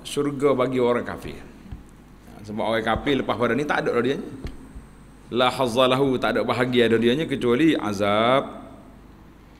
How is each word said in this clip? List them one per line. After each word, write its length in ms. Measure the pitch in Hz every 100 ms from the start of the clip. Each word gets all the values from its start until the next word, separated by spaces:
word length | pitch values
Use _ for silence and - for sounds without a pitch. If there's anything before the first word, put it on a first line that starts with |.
| -
Syurga 480 | 143 143 139 143 127
bagi 240 | 127 127
orang 240 | 120 120
kafir. 400 | 98 82 82 65
Ha, 1040 | - - - - - - - - - - 104
sebab 160 | 107
orang 240 | 104 113 113
kafir 320 | 110 143 131
lepas 160 | 117 107
pada 160 | 117
ni 160 | 120 147
tak 160 | 147
ada 160 | - 120
dah 40 | 120
dia. 160 | 156 269 - - - - - - - - - - 117
La 160 | 127
hazzalahu, 640 | 123 127 117 127 131 139 127
tak 240 | 110 117
ada 80 | 110
bahagia 400 | 120 123 123 113
dah 80 | 113
dianya 320 | 113 139 160
kecuali 480 | 139 120 123 160 -
azab. 880 | 104 98 101 104 117 135 - - - - - - - - - - - -